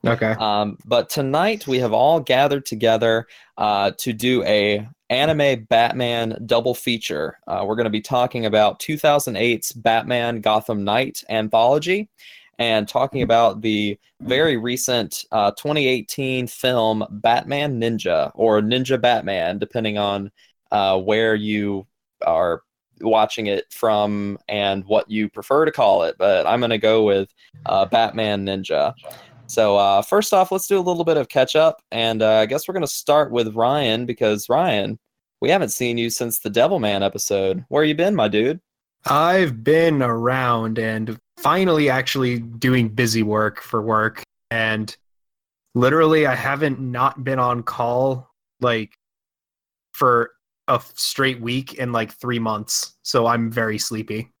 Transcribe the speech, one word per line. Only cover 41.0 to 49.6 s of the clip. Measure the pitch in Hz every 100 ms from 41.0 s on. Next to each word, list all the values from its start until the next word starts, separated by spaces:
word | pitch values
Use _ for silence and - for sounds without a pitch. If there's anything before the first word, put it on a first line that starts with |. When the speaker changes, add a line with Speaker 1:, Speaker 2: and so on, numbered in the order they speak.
| 110 107 _ -
Speaker 1:
finally | 139 175 185 160 143
actually | 127 127 135 127 120
doing | 117 117 131 127 113
busy | 107 120 113
work | 107 107 107 -
for | - 113
work, | 110 110 110 - - _ _
and | 117 110 107 107 - _ _ _ _ _ _ _
literally | 123 127 156 156 156 147
I |
haven't | 123 131 143 151 131
not | 131 123 135 -
been | 131 131
on | 123 120
call, | 110 - 120 123 135 127 127 _ _ _
like, | 123 113 107 _ _ _ _ _ _ _